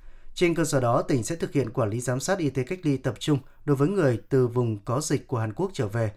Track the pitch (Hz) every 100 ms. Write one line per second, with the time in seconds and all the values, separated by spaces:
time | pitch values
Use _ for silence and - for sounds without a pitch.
0 | - - - - 175 165 151 139 120 139
1 | - 135 107 170 - 143 110 139 107 117
2 | 131 131 180 190 147 135 123 185 147 131
3 | 135 110 - 143 - - 147 135 147 202
4 | 139 113 - 131 123 123 117 104 - 123
5 | 151 143 - 120 110 - 190 - 104 117
6 | 110